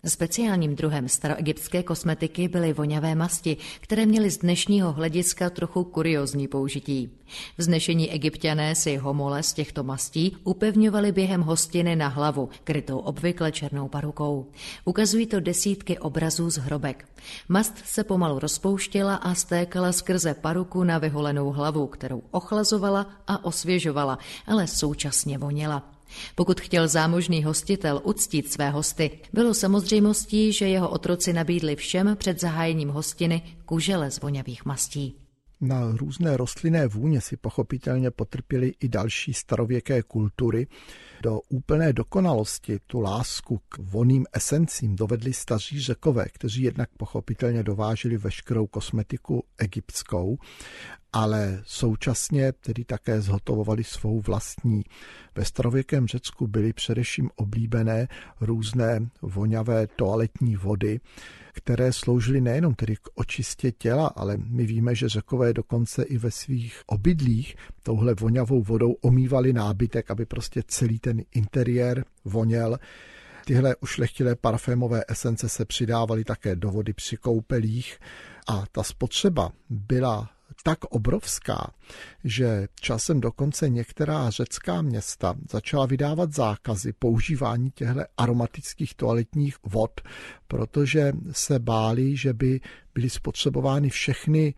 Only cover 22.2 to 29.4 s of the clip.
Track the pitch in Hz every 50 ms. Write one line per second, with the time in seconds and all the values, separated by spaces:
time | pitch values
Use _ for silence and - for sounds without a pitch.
22.2 | - - - 180 - - 214 214 214 - 220 208 185 202 196 196 202 202 - -
23.2 | - - 208 196 196 175 165 - - 170 185 180 175 165 139 143 143 135 131 123
24.2 | - - - - - - 208 220 180 160 - - - 151 147 - - 143 131 -
25.2 | - 147 139 135 139 143 143 147 151 151 151 143 - - - - _ - - -
26.2 | - - - - 180 180 180 175 - - - 170 165 160 147 165 156 165 170 175
27.2 | 175 160 175 160 151 156 156 - - - 196 190 - 156 143 139 - - 208 -
28.2 | - - - 151 139 - - - 147 139 143 147 156 - - - 160 147 - -
29.2 | - - - 196